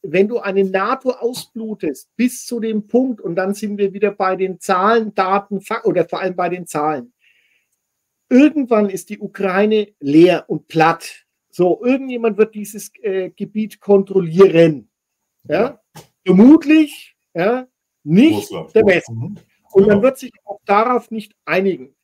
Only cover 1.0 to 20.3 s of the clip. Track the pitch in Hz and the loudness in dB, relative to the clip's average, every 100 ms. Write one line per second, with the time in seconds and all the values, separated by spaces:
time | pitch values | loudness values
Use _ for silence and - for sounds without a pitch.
1 | 262 247 233 247 - 226 220 214 170 143 | -4 -4 -6 -8 -14 -12 -12 -8 -8 -8
2 | - - 247 - - 240 220 214 208 240 | -16 -4 -4 -4 -10 -8 -4 -6 -2 -2
3 | 262 220 185 170 190 202 214 202 196 190 | -2 -6 -6 -4 -4 -4 -8 -4 -4 -2
4 | 202 202 190 185 185 175 - 185 196 233 | -4 -2 -4 -2 -4 -6 -4 0 2 0
5 | 220 - 185 196 196 196 - 226 226 175 | -2 -4 -2 -2 -2 -10 -8 -4 -2 -2
6 | 165 - 185 180 175 180 170 156 151 147 | -4 -4 -6 -4 -6 -6 -8 -4 -4 -6
7 | 240 _ _ _ _ _ _ _ _ _ | -10 _ _ _ _ _ _ _ _ _
8 | _ _ _ 254 294 311 247 220 208 185 | _ _ _ 4 4 2 -2 0 0 -4
9 | - 202 202 - 196 185 214 214 208 _ | -12 -14 -14 -6 -4 0 0 0 -2 _
10 | 143 151 175 165 - 156 _ 160 160 156 | 0 4 4 2 -4 -10 _ 0 0 0
11 | - - _ _ _ - 180 170 240 262 | -10 -20 _ _ _ -2 -2 0 -2 -2
12 | 262 247 226 196 214 214 202 214 - _ | -4 -4 -4 0 -2 -2 -14 -16 -18 _
13 | 214 190 185 _ 202 214 214 - - 202 | -6 -6 -6 _ -10 -6 -8 -10 0 0
14 | 196 190 170 165 190 160 165 143 - _ | 2 -2 -2 4 4 6 4 2 -12 _
15 | _ _ _ _ - 156 - - _ - | _ _ _ _ -6 -4 -4 -6 _ -20
16 | _ _ 185 180 240 311 277 311 302 - | _ _ 0 6 8 8 6 2 2 -4
17 | - _ _ 165 190 254 254 _ _ _ | -20 _ _ -4 -2 -2 -6 _ _ _
18 | 147 170 302 330 - - - 220 202 175 | 0 4 4 2 -6 -14 -2 2 2 0
19 | - 113 156 208 _ _ _ 190 202 202 | -2 -12 -12 -14 _ _ _ 2 4 4
20 | 247 262 254 | 2 -2 -16